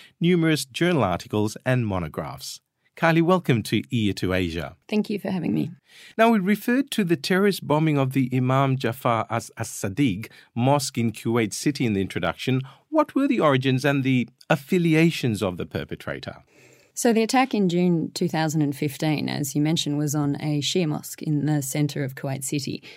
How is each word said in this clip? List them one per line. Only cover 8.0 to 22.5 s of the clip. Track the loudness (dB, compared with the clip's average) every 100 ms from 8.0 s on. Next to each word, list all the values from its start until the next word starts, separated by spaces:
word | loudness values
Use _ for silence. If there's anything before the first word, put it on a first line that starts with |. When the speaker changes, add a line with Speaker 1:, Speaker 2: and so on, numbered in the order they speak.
| 2
Speaker 1:
the | 0 0
Imam | 0 2 2 2 2
Jafar | -2 -2 0 0 0
as-, | -4 -6 -8
as-Sadiq | -10 -6 -6 0 0 -2 -8 -18 -10
Mosque | 0 2 2 0 -2
in | -2
Kuwait | -2 -2 0 0
City | -2 -4 -2 0
in |
the | 0
introduction. | -2 -2 -4 -2 -2 -2 -4 -12 _
What | 0 0 0
were | 0
the | 2
origins | 4 4 2 2
and | 2 0
the | 2 0 0 _ -2
affiliations | -2 0 0 4 4 4 2 -2 0
of | -2 -4
the | -6
perpetrator? | -8 -8 -10 -10 -10 -10 -14 -18 _ -20 _ _
Speaker 2:
So | -2 2
the | 2
attack | 2 2 2 2
in | 2
June | 4 4 2 0
two | -2 -2
thousand | 0 0 0
and | 0 0
fifteen, | -4 -2 -2 0 -2
as | -4 -4 0
you |
mentioned, | 0 0 -2 -2
was | -2
on | 0 -2 -2
a | -2 -2
Shia | -2 0 0
mosque | -2 -8 -8
in | -2 0 0
the | 0
centre | -2 -2 -2 -2
of | -6
Kuwait | -6 -8 -6
City. | -4